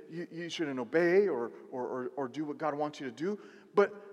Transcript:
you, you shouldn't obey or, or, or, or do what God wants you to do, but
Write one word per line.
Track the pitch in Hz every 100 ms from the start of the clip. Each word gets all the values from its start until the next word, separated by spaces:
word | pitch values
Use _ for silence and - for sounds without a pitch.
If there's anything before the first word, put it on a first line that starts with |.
| -
you, | 165 170
you | 165 170
shouldn't | - 151 127
obey | 117 160 175 190 202
or, | 131 117 - -
or, | 127 123
or, | 127 123
or | - 127
do | 131
what | 151 131
God | 156
wants | 143 147 147
you | 135
to |
do, | 117 175 208 - - -
but | 180 202 - -